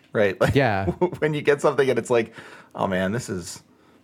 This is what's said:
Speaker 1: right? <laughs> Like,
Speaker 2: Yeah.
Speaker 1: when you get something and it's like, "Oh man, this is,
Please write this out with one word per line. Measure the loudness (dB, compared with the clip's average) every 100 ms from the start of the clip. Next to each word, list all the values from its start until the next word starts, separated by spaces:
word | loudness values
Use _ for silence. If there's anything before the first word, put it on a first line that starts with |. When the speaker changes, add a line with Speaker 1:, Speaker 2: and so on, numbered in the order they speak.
| _
Speaker 1:
right? | 0 0 2
<laughs> |
Like, | 2 4
Speaker 2:
Yeah. | 2 2 -2 -2 -4 -2
Speaker 1:
when | -4
you | 0
get | 2 2
something | 2 2 2
and | 0
it's | 0
like, | 0 0 -6 -20 -20 -14
"Oh | -6 -2
man, | 0 -2
this | -4 -6
is, | -8 -10 -14 -20 _ _ _